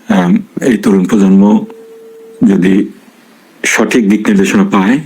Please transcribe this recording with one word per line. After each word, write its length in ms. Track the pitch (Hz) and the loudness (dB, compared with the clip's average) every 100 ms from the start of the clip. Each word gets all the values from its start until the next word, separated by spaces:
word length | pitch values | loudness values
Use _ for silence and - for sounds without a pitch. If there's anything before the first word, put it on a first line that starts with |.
| - | -4
আম, 300 | 107 87 98 - - | -2 0 -2 -2 -6
এই 160 | - 107 | -2 -2
তরুণ 280 | - 98 90 | 0 0 0
প্রজন্ম 600 | 110 98 95 101 214 - - - - - - - - 117 | 0 2 4 4 2 -2 -12 -20 -20 -20 -20 -18 -2 0
যদি 420 | 95 92 95 - - - - - - _ - - | 0 0 0 -2 -8 -20 -20 -20 -20 _ -10 -6
সঠিক 440 | - 214 131 101 | -4 -2 0 0
দিক 180 | 104 107 | 0 0
নির্দেশনা 360 | 101 95 107 | 0 0 0
পায়, 360 | 98 101 95 135 | 0 0 0 -2